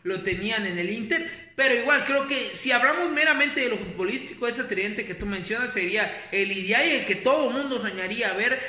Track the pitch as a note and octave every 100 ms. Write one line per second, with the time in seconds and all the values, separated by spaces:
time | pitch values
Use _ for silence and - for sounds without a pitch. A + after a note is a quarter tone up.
0 | F3+ F#3 F#3 F3+ G#3 A3+ G3 F3 F3 A3+
1 | G#3+ E4+ E4 - - - C4 A#3+ B3 D4
2 | - C#4 C#4 C4+ G#3+ - C4 B3 C4 E4+
3 | E4+ D4 D#4 C#4 C#4+ D4 B3 G#3+ F3 F3
4 | F#3 B3+ - - A#3+ A#3+ G#3 F#3+ G3+ G#3+
5 | G#3 F3 G3+ F#3+ F3 A3+ B3 G3+ F3+ G#3
6 | G3+ - - F#3+ G3 G3 F#3 A#3 D#4+ C4+
7 | G3 F#3 B3 D4+ C4 B3+ C#4 B3 G3+ F#3
8 | F#3 A3 G#3+ F#3 A#3 B3+